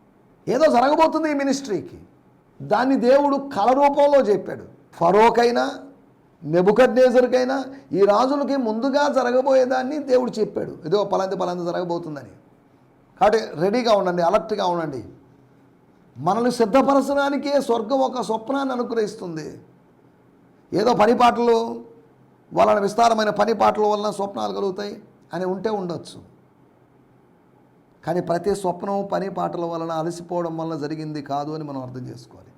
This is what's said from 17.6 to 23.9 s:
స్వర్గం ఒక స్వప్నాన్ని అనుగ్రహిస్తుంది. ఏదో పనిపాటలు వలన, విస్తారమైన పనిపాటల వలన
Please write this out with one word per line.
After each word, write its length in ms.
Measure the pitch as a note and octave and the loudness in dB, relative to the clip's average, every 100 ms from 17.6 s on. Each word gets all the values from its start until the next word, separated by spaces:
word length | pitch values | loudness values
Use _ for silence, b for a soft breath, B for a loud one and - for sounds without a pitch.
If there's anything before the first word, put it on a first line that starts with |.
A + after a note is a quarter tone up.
స్వర్గం 280 | C4 A#3 G#3+ | 0 -2 0
ఒక 320 | C4+ C4 B3 | 0 0 -2
స్వప్నాన్ని 540 | G3 A3 A3 C4+ C4+ | -4 -6 -4 -4 -4
అనుగ్రహిస్తుంది. 880 | B3 A#3 A3+ G#3 - F3+ D#3 D3+ D#3+ - _ _ _ _ _ _ _ _ _ - | -4 -4 -4 -4 -6 -12 -12 -12 -16 -20 _ _ _ _ _ _ _ _ _ -6
ఏదో 220 | D#3+ A3+ | -2 0
పనిపాటలు 920 | A#3+ A3 A#3 A#3+ A3 A#3+ A3+ A#3 A#3 - - _ _ _ _ - | 2 4 4 4 4 2 2 0 -10 -16 -20 _ _ _ _ -6
వలన, 240 | D#3 G3+ G#3+ | 2 4 4
విస్తారమైన 520 | G3 G3+ A#3 A3 G#3+ | 2 2 4 4 0
పనిపాటల 520 | G3+ G#3 G#3+ G#3+ G#3+ | 0 0 2 2 2
వలన 280 | G#3 | 0